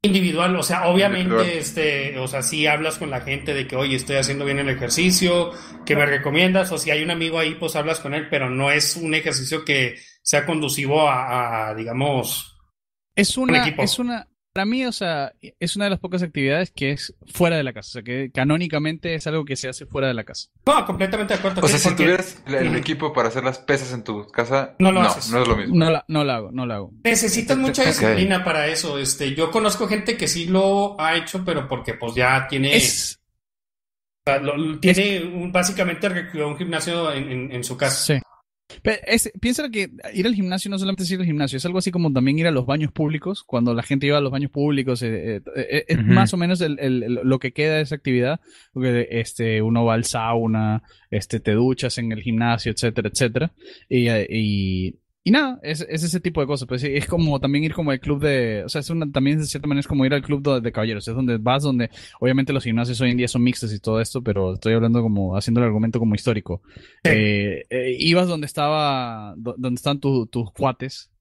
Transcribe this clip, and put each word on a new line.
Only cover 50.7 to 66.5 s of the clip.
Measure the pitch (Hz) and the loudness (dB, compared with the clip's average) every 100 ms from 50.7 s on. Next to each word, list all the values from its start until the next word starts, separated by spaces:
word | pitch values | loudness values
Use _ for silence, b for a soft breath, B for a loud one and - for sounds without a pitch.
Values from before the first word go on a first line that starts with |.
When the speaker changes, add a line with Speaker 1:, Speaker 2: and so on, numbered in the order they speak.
| 107 b b b | 0 b b b
Speaker 3:
este, | 101 - 113 | -4 -2 -4
te | 110 | 0
duchas | 104 123 127 127 - | 2 2 2 -4 -4
en | 117 | -4
el | 110 | -4
gimnasio, | 123 113 117 117 117 | -2 0 2 0 -2
etcétera, | 107 120 110 104 | -2 -2 0 -4
etcétera, | - 123 123 160 _ B B B | 0 0 0 -4 _ B B B
y, | 127 117 | 2 2
eh, | 113 - | 2 0
y, | 110 107 101 95 92 92 - _ _ | 0 0 0 0 0 -4 -6 _ _
y | - | 2
nada, | 254 277 247 | 4 4 -4
es, | - 151 - | -8 -8 -4
es | 160 | -4
ese | 165 175 | -2 0
tipo | 180 165 | -2 -2
de | 139 | -2
cosas, | 143 123 | -2 -4
pues, | 123 | -4
sí, | 143 | -2
es | 139 - | -2 0
como | 170 160 139 | 0 2 2
también | 135 143 156 | 2 0 0
ir | |
como | 151 151 | -2 -2
al | 131 | -2
club | - 143 | -2 0
de, | 147 135 120 107 | 2 2 0 -2
o | 95 | -4
sea, | 156 | -6
es | 143 | -4
una, | 165 147 | -4 -2
también | 139 135 156 | 2 2 2
de | 147 | 0
cierta | 143 147 | -4 -2
manera | 143 | -2
es | 139 | 0
como | 143 131 | 2 2
ir | |
al | 143 | 2
club | - 143 | 0 -2
de, | 143 131 | 2 0
de | 117 | 0
caballeros, | 123 110 104 117 | -2 -2 -4 -6
es | |
donde | 117 127 117 | -2 0 0
vas, | 113 135 | 2 2
donde, | 143 127 117 B B B | 2 0 0 B B B
obviamente | 123 131 135 | 2 2 2
los | 135 | -2
gimnasios | 120 113 120 120 | 0 0 0 0
hoy | 127 | 2
en | 123 | 2
día | 123 | 0
son | 127 | 4
mixtos | 120 123 113 | 2 2 -4
y | 104 | -4
todo | - 110 | -2 0
esto, | 113 131 | 0 -4
pero | 120 98 92 | -2 0 0
estoy | 92 110 | 0 2
hablando | 113 117 120 | 2 4 4
como, | 113 101 95 95 | 2 2 0 0
haciendo | - 117 | 0 2
el | 120 | 4
argumento | 107 113 113 | 2 0 0
como | 113 104 | 0 0
histórico. | - 107 - | 0 -2 -4